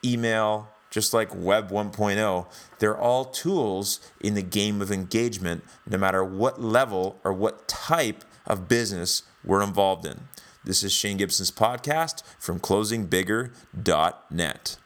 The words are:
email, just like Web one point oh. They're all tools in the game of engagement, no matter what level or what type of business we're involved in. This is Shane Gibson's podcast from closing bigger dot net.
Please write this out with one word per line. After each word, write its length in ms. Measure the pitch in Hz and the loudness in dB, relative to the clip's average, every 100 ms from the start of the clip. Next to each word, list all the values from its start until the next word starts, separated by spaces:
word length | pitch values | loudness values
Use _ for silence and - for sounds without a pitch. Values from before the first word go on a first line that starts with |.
email, 640 | 123 120 117 110 107 107 110 - _ | 0 0 2 2 2 0 -4 -20 _
just 240 | - 107 | -2 2
like 160 | 117 107 | 2 0
Web 360 | 98 90 104 101 | -2 2 2 2
one 200 | 98 104 | -2 -2
point 280 | 104 104 101 | 0 0 2
oh. 280 | 107 92 90 - - - | 2 0 -4 -16 -20 0
They're 180 | 107 107 | 0 2
all 300 | 120 127 131 | 2 2 -2
tools 720 | - 165 190 113 95 98 - - - | -4 -2 0 0 -2 -2 -6 -8 -6
in 120 | 104 | -2
the 100 | 104 | -2
game 380 | 90 101 104 104 | -2 0 0 0
of 100 | 98 | -2
engagement, 760 | 98 92 110 120 104 90 85 - - - | -4 -2 0 0 -2 -4 -6 -10 -20 -6
no 120 | 101 | 0
matter 260 | 98 95 | 2 2
what 380 | 95 95 123 - | 0 0 0 0
level 580 | 113 117 131 95 92 - | 0 2 2 0 -4 -4
or 120 | 92 | -4
what 340 | 95 107 - - | 0 -2 -2 -10
type 560 | - - 165 123 - - - - | -8 -2 0 0 -4 -14 -20 -4
of 220 | 101 90 | -4 2
business 540 | 117 110 95 87 - - _ | 2 2 -4 -2 -4 -4 _
we're 180 | - 98 | 0 2
involved 440 | 101 98 98 92 80 | 2 2 2 2 -6
in. 220 | - - - - - | -12 -16 -20 -20 -16
This 200 | - 92 | -2 -2
is 100 | 98 | 0
Shane 240 | - 101 98 | 0 -2 -2
Gibson's 340 | 98 - 95 | 0 0 -2
podcast 720 | - 110 123 139 156 160 - - - | 0 0 0 -2 0 -2 -6 -14 -12
from 220 | - 90 | -6 -6
closing 460 | - 95 107 113 95 | 0 2 2 -2 0
bigger 480 | - 95 110 127 - - - | 0 2 -2 -2 -12 -14 -2
dot 480 | 90 78 82 - - | 2 4 2 0 -8
net. 460 | 82 82 - - - | -4 -2 -4 -10 -10